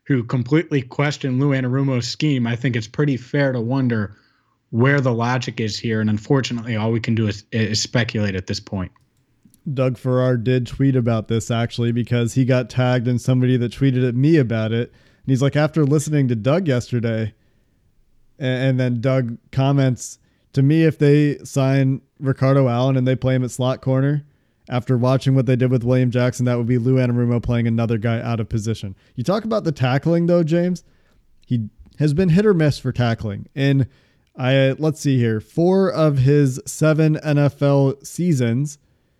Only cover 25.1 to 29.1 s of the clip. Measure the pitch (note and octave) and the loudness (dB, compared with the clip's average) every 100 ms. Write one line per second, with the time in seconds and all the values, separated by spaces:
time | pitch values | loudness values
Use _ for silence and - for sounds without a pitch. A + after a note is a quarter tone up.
25.1 | C3 C#3 C3+ B2 B2 B2+ B2+ A#2 B2+ B2 | 2 2 2 2 2 2 0 2 2 2
26.1 | B2 B2 B2 B2 A#2+ A#2 B2 A#2+ C3 B2 | 0 -2 0 -2 0 0 0 2 2 2
27.1 | A#2+ A#2+ A#2+ B2+ A#2 A#2 A2+ A2+ A2+ A#2 | 0 0 0 0 -2 0 0 0 -2 -2
28.1 | A2+ A#2 A#2 G#2 A#2 G#2+ G#2+ G2+ - _ | -4 -4 -6 -4 -4 -4 -6 -10 -14 _